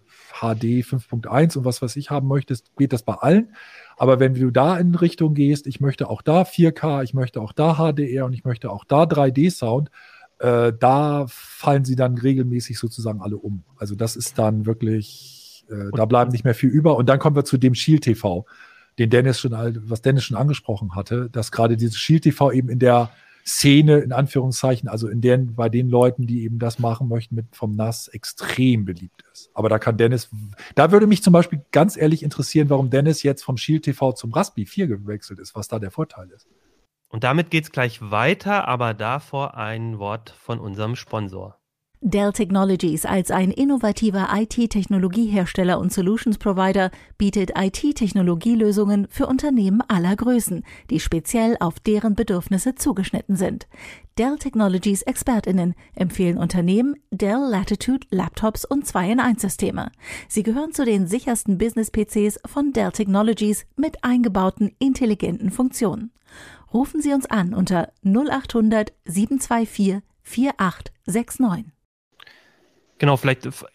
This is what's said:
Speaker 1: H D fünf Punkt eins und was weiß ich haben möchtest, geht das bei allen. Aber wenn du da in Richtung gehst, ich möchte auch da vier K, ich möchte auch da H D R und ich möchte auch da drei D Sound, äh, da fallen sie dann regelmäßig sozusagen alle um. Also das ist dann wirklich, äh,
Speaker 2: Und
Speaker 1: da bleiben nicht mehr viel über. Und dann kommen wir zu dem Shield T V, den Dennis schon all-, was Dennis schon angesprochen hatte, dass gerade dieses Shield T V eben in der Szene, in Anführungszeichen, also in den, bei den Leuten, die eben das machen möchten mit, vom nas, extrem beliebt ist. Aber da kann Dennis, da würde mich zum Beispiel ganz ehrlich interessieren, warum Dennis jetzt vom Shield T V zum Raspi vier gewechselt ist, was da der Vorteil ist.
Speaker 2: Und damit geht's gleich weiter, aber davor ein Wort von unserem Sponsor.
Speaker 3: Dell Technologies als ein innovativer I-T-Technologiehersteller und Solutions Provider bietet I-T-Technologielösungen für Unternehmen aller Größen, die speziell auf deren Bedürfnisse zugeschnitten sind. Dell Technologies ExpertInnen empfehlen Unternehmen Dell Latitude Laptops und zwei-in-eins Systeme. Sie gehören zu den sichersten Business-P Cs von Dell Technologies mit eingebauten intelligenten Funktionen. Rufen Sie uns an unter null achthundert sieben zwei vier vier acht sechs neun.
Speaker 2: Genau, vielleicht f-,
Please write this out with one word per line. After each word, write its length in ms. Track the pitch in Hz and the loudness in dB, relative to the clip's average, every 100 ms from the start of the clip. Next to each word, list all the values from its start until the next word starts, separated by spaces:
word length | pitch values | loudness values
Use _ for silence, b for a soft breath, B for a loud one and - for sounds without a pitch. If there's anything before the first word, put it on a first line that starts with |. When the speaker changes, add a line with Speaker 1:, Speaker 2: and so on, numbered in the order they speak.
| _ _ - | _ _ -20
Speaker 1:
H 220 | - 117 | -6 -4
D 280 | 110 113 123 | -2 0 0
fünf 260 | 120 131 - | 0 -4 -4
Punkt 180 | 117 110 | -8 -2
eins 300 | 123 165 147 | 2 2 2
und 80 | |
was 180 | 127 120 | -2 -2
weiß 140 | 123 139 | -6 -8
ich 140 | 139 | -6
haben 180 | 147 135 | -4 -2
möchtest, 480 | 139 131 127 - - | -2 -2 -8 -8 -2
geht 160 | 135 | 0
das 100 | 123 | 0
bei 120 | - | -4
allen. 400 | 101 127 190 226 B B B B - | -2 4 4 2 B B B B 0
Aber 240 | 127 127 | 4 6
wenn 140 | 131 | 4
du 160 | 127 127 | 2 2
da 280 | 123 143 180 | 4 4 4
in 160 | 175 | 2
Richtung 400 | 170 170 - 160 | 2 0 2 0
gehst, 320 | 147 143 147 135 | 2 2 0 -4
ich 140 | - | -4
möchte 280 | 139 135 135 | -2 -2 -4
auch 140 | 110 | -4
da 220 | - 165 | 2 2
vier 280 | 180 - 165 | 2 4 2
K, 300 | 160 160 143 | 2 -2 -2
ich 100 | 131 | -2
möchte 280 | 135 123 - | -2 -4 -6
auch 120 | 107 | -6
da 240 | - 156 151 | 0 2 2
H 160 | 165 | 0
D 220 | 147 143 | 0 -2
R 100 | 131 | -2
und 80 | 127 | -4
ich 120 | 123 | -4
möchte 260 | 131 120 123 | -4 -6 -6
auch 140 | 104 | -10
da 220 | - 143 165 | 2 4 4
drei 240 | 151 139 | 4 2
D 200 | 131 175 | 4 2
Sound, 400 | 170 117 120 151 B B B B - | 0 -2 -2 -2 B B B B -4
äh, 340 | 123 120 120 113 | 0 2 2 2
da 480 | 123 135 151 147 131 | 2 4 2 -2 -4
fallen 560 | - - - - 139 | -10 -20 -4 2 2
sie 120 | 131 127 | 2 0
dann 220 | 127 123 | 0 0
regelmäßig 600 | 123 131 123 120 113 117 | 2 2 0 -2 -6 -6
sozusagen 420 | 117 - 110 107 | -8 -6 -6 -6
alle 160 | 95 104 | -6 -8
um. 280 | 104 101 - _ | -8 -10 -12 _
Also 180 | 104 | -10
das 220 | 101 113 120 | -4 -4 -4
ist 220 | 117 - | -6 0
dann 280 | 107 110 107 | 0 2 0
wirklich, 960 | 113 113 110 104 - - - - - - | -2 0 -2 -4 -12 -20 -20 -20 -20 -14
äh, 40 | |
Speaker 2:
Und 240 | 104 101 113 | -10 -6 0
Speaker 1:
da 60 | |
bleiben 280 | 110 123 123 | 4 4 4
nicht 120 | 120 | 2
mehr 100 | 131 | 0
viel 160 | 120 131 | 2 2
über. 260 | 151 156 131 | 4 4 4
Und 120 | 123 | 4
dann 100 | 139 | 4
kommen 180 | 156 143 | 4 2
wir 80 | |
zu 120 | 139 131 | 2 2
dem 180 | 127 | 4
Shield 300 | 120 - 156 | 2 4 4
T 100 | 131 | 4
V, 300 | 107 104 87 - b b b b - | 0 -2 -4 -6 b b b b -2
den 120 | 117 | 2
Dennis 280 | 117 131 123 | 4 4 2
schon 160 | 131 | -2
all-, 260 | 113 117 117 110 | -4 -4 -6 -8
was 140 | 113 | -2
Dennis 220 | 135 139 | 2 2
schon 120 | - 107 | 0 -2
angesprochen 580 | 143 143 - 104 104 | -2 -2 -4 -6 -6
hatte, 360 | 90 98 120 123 | -8 -6 -6 -4
dass 220 | 117 107 | -6 -4
gerade 240 | - 117 113 | 0 2 2
dieses 200 | 117 107 | -2 -2
Shield 280 | - 156 | 2 4
T 80 | 156 | 4
V 180 | - 143 | 4 2
eben 180 | 127 127 | 2 -2
in 100 | 123 | 2
der 300 | 123 120 117 b b b - | 4 4 2 b b b -8
Szene, 520 | - 143 143 151 147 | 2 6 8 8 6
in 140 | 127 | 4
Anführungszeichen, 760 | 131 139 139 131 117 131 123 120 | 0 0 0 -2 0 0 0 -2
also 180 | 110 113 | -6 -4
in 140 | 117 | 0
den, 340 | 120 127 127 | 4 4 2
bei 140 | 113 117 | -2 0
den 220 | 117 127 | 0 2
Leuten, 360 | 123 127 123 120 | 4 4 2 -2
die 180 | 120 | -4
eben 140 | 113 117 | -4 -4
das 200 | 117 - | -4 -2
machen 300 | 117 113 127 | -2 -2 -2
möchten 260 | 117 113 | -4 -4
mit, 100 | 117 113 | -6 -8
vom 240 | - 110 104 | -8 -4 -2
nas, 320 | 110 113 - | -4 -4 -10
extrem 760 | 107 - - - - 131 117 95 | -14 -14 -10 -6 0 2 2 -2
beliebt 360 | 87 92 - _ | -8 -14 -20 _
ist. 160 | - - | -20 -14
Aber 160 | - 107 | -4 0
da 100 | 107 | 0
kann 200 | 117 113 | 0 2
Dennis, 320 | 117 127 - 107 107 - B | 2 2 -4 -14 -16 -18 B
da 180 | - 156 | 2 6
würde 140 | 202 214 | 6 6
mich 160 | 202 | 6
zum 120 | - | 6
Beispiel 260 | 175 175 151 - | 6 6 -2 -2
ganz 280 | - 175 - | 2 2 2
ehrlich 240 | 156 156 | 0 0
interessieren, 480 | 151 - 135 156 147 | -2 -6 -2 2 2
warum 180 | 139 131 | 2 2
Dennis 340 | 135 147 151 | 2 2 2
jetzt 220 | 143 135 | 0 -2
vom 140 | - 127 | -4 -4
Shield 260 | - 156 | -2 -2
T 80 | 151 | -2
V 200 | 135 135 | -2 -2
zum 200 | 123 120 | -2 -4
Raspi 320 | 117 196 - | -2 -2 -4
vier 220 | 101 - 185 | -6 -2 -2
gewechselt 540 | 101 101 104 - 92 | -4 -6 -10 -12 -18
ist, 140 | 87 | -16
was 140 | 110 101 | -14 -8
da 100 | 113 | -8
der 120 | 98 | -6
Vorteil 400 | - - - 92 | -6 -8 -10 -20
ist. 160 | 87 _ _ _ _ _ _ _ | -20 _ _ _ _ _ _ _
Speaker 2:
Und 120 | 113 | -4
damit 280 | 123 151 170 | 0 0 0
geht's 200 | 160 156 | -2 -2
gleich 400 | - 123 113 104 | -2 -4 -4 -6
weiter, 560 | 104 127 185 196 202 - | -2 0 -2 -2 -2 -2
aber 280 | 123 120 | -2 -2
davor 640 | 107 107 135 - 139 139 - | -4 -4 -6 -6 -8 -6 -6
ein 400 | 107 113 117 107 | -8 -6 -8 -8
Wort 360 | 101 110 - - | -8 -8 -12 -16
von 180 | - 117 | -10 -8
unserem 380 | 107 98 107 123 | -8 -6 -6 -6
Sponsor. 640 | - 110 101 95 95 - _ _ _ _ 226 | -6 -6 -6 -10 -16 -18 _ _ _ _ -2
Speaker 3:
Dell 260 | 202 202 | 0 0
Technologies 760 | 202 196 196 196 185 180 156 - | 0 0 2 2 0 0 -2 -2
als 240 | 190 180 | -2 0
ein 200 | 185 185 | 0 0
innovativer 800 | - 277 269 220 202 220 196 190 | 0 0 2 0 0 0 0 -2
I-T-Technologiehersteller 1500 | 196 220 - 233 214 185 196 185 190 226 202 175 - 180 175 | -2 -2 -2 -2 -2 0 0 0 0 0 0 -2 0 0 0
und 120 | 180 | -2
Solutions 460 | - 180 226 - 208 | -2 0 0 -2 -2
Provider 540 | 214 190 190 196 185 B B - | -2 0 0 2 -2 B B -4
bietet 360 | 202 202 185 - | -2 0 -2 -2
I-T-Technologielösungen 1500 | 190 - 294 294 214 196 180 170 233 233 214 208 202 208 196 | -4 -2 -4 -2 -2 0 0 0 0 2 2 2 2 0 -2
für 180 | - 277 | -4 -2
Unternehmen 540 | 262 294 262 196 202 - | -2 0 0 2 0 0
aller 260 | 196 175 | 0 0
Größen, 500 | 208 247 247 - 170 B B - | 0 0 0 -2 -6 B B -6
die 100 | 160 | -4
speziell 560 | - 165 - 233 226 233 | -2 -4 -2 0 0 0
auf 200 | 175 - | -2 -4
deren 340 | - 214 220 | -2 0 0
Bedürfnisse 600 | 202 226 180 - 190 254 | 0 0 -2 -2 -2 -2
zugeschnitten 640 | 262 - - 185 - - 190 | -2 -2 -2 -4 -6 -4 -2
sind. 320 | 190 240 - B B B B - | -2 -4 -12 B B B B -4
Dell 180 | 240 294 | -2 -2
Technologies 640 | 277 226 202 185 208 196 | -4 0 0 0 0 -2
ExpertInnen 720 | - 254 - 233 190 185 175 170 b | -4 -4 -2 -2 0 0 0 -4 b
empfehlen 420 | - 180 - 180 175 | -4 -4 0 0 0
Unternehmen 600 | 170 185 175 196 262 285 _ | -2 0 2 2 0 -4 _
Dell 380 | 185 202 226 277 | -4 -2 0 0
Latitude 580 | 202 196 202 - 262 - | -2 -2 -4 -2 -4 -2
Laptops 560 | 190 165 - 220 214 - | -4 -4 -2 -4 -4 -4
und 200 | 285 285 | -4 -2
zwei-in-eins 540 | 196 180 240 247 226 | -2 0 0 0 0
Systeme. 500 | 196 - 196 - - B B B B | -2 -4 -4 -4 -10 B B B B
Sie 140 | - | -4
gehören 300 | 214 233 311 | -2 -2 -4
zu 120 | 311 | -2
den 220 | 262 202 175 | 0 0 0
sichersten 500 | 233 - 233 - 185 | -2 -2 -4 -2 0
Business-P 480 | 226 226 220 - | -2 -2 -4 -2
Cs 340 | 208 214 208 208 | -2 0 0 -2
von 300 | - - 285 | -8 -4 -2
Dell 180 | 254 190 | 0 -2
Technologies 720 | - 202 196 220 226 208 208 - - | -2 0 2 2 0 -2 -2 -6 -6
mit 280 | 311 - | -6 -4
eingebauten 680 | 247 247 240 190 185 - 202 - | 0 0 2 0 -2 0 -4 -2
intelligenten 680 | 269 262 240 208 - 170 185 | -2 0 0 -2 -4 -4 -4
Funktionen. 640 | - 254 - 208 147 220 - B B B B B | -2 -2 -2 -4 -4 -10 -16 B B B B B
Rufen 300 | 226 277 311 | -2 -2 -2
Sie 140 | 294 | 0
uns 100 | 277 | -2
an 300 | - 220 180 | 0 -2 -2
unter 380 | 214 185 180 - _ | -2 0 0 -2 _
null 280 | 196 208 294 | 0 0 0
achthundert 640 | 269 - 233 220 220 214 - - | -4 -2 0 2 2 -2 -8 -8
sieben 340 | 170 220 269 | -4 -2 -2
zwei 240 | - 233 | -2 -2
vier 380 | 220 - 196 190 - _ | -2 -2 -2 -2 -6 _
vier 320 | - - 277 262 | -8 -2 -2 0
acht 340 | 190 - - - - | -2 -4 -12 -14 -6
sechs 320 | 196 233 - | -4 -4 -2
neun. 320 | 254 175 220 - _ _ _ _ b b b b b b _ - | 0 -2 -8 -20 _ _ _ _ b b b b b b _ -2
Speaker 2:
Genau, 180 | 143 135 | 2 2
vielleicht 280 | 139 127 | 0 -2
f-, 220 | 127 - - | -6 -12 -18